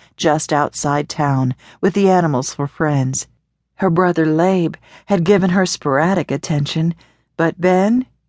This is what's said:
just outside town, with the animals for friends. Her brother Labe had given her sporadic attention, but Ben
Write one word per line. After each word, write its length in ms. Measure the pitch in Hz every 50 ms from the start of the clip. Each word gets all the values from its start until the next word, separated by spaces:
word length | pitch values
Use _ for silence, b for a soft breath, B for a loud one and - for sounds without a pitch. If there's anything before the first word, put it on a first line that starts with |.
| b b b -
just 340 | - 160 147 160 - -
outside 560 | 156 143 147 - - - - 147 143 147 147 -
town, 460 | - - 147 143 135 131 131 127 127 B B B B B
with 140 | - 196 175
the 160 | 202 196 190
animals 420 | 185 180 170 156 143 123 135 -
for 140 | - - 143
friends. 600 | 143 - - 165 151 147 139 131 131 131 - - _ _ _ _ _ _ _ _ _ _
Her 120 | - 196 185
brother 380 | 165 175 185 180 170 170 160
Labe 500 | 156 156 160 175 190 190 180 170 156 - - B B B B B
had 180 | B 202 185 160
given 260 | 185 208 185 190 180
her 140 | 175 196 185
sporadic 680 | 175 - - - 147 131 139 160 180 196 180 143 -
attention, 640 | 139 143 - - 160 143 147 - - 160 160 170 165 b b b b b b b b -
but 200 | 165 165 - 180
Ben 460 | 170 185 180 185 190 214 233 254 262 _ _ _ _